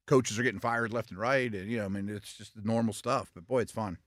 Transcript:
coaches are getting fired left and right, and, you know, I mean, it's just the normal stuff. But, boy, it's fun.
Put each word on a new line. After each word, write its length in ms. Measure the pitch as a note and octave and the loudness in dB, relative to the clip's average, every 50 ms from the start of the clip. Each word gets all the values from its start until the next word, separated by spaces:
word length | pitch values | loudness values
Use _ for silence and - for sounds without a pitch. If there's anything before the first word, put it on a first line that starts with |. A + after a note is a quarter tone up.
| _ | _
coaches 320 | - D3 C3+ A#2 - G#2+ A2 | 4 6 6 6 4 0 0
are 40 | A#2+ | 0
getting 180 | B2+ G2 F#2 | 0 0 0
fired 320 | - A#2 A#2 A#2 A#2 G#2+ A2+ | 0 0 0 0 0 0 -2
left 160 | A#2 G#2+ - | -4 -4 -6
and 100 | F2+ F#2 | -6 -2
right, 340 | A2 B2 C#3 C3+ B2 A#2+ G#2+ | 0 2 2 2 2 0 -2
and, 160 | F#2+ F#2 G#2+ | -6 -4 -4
you 100 | A#2+ A2+ | -2 -2
know, 60 | G#2 | -2
I 40 | F#2+ | -2
mean, 180 | G2 G2+ G2 | -2 -4 -4
it's 300 | G2+ G#2 G2+ - - - | -4 -6 -8 -10 -12 -16
just 180 | - G#2 - - | -16 -18 -18 -12
the 60 | G#2+ | -4
normal 320 | G2+ A2 A2+ A#2 A#2 A2 G2+ | -2 0 2 2 2 0 -2
stuff. 380 | - - A#2 C3 B2+ F#2 - - | -2 -2 0 0 0 -2 -4 -10
But, 120 | F#2+ E2+ | -16 -4
boy, 120 | - B2+ B2+ G#2+ | 0 0 0 0
it's 80 | - - | 0 -2
fun. 240 | A2+ G#2+ G2 E2+ - _ | -4 -4 -4 -6 -8 _